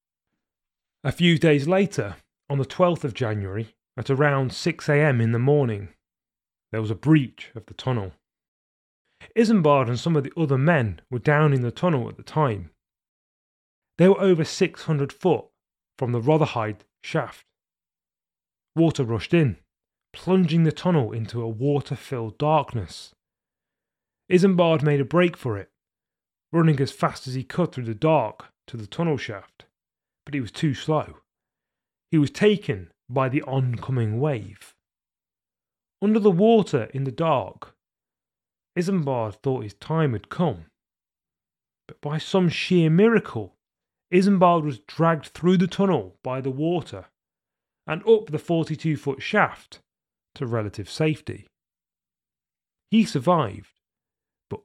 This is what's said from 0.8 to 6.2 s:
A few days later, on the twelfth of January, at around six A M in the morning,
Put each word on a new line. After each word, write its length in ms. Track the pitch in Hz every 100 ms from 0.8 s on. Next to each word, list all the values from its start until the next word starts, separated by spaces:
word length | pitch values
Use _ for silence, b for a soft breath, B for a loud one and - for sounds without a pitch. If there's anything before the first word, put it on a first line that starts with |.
| _ _
A 100 | 139
few 260 | - 175 165
days 280 | 170 147 139
later, 500 | 190 202 - 101 87 _ _ _
on 80 | 139
the 60 |
twelfth 400 | 127 - 180 165
of 100 | 143
January, 600 | 104 117 107 98 101 113 _ _ -
at 140 | 117
around 420 | 135 147 139 131
six 360 | - 175 160 -
A 120 | 143
M 200 | 151 123
in 100 | 113
the 80 | 117
morning, 520 | 131 147 127 104 98 - _ _